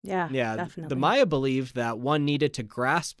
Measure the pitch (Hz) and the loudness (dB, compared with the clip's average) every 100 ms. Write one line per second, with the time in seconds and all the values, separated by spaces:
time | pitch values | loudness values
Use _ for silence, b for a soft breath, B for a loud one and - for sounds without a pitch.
0 | 196 190 170 131 113 110 170 - 160 131 | -6 -4 -2 0 0 -2 -6 -8 -4 0
1 | 143 254 240 147 135 131 127 123 117 113 | 2 4 4 2 2 0 -2 -4 -4 -2
2 | 127 151 143 143 147 139 107 - 127 165 | 0 2 2 2 0 -2 -8 -2 0 0
3 | - - | -2 -10